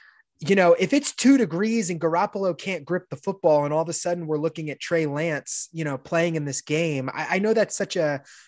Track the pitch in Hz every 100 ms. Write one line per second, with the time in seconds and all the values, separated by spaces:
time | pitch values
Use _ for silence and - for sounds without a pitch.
0 | - _ _ _ 151 190 175 170 185 285
1 | 285 - 247 277 196 165 214 226 175 170
2 | 160 165 202 202 190 160 196 180 139 180
3 | - 139 - - 170 151 147 156 165 160
4 | 175 175 160 151 160 160 151 135 - 170
5 | 151 143 165 143 - - - 165 151 135
6 | - 170 170 160 147 127 - 151 170 139
7 | 131 - 156 185 214 226 202 - 196 185
8 | 151 139 - -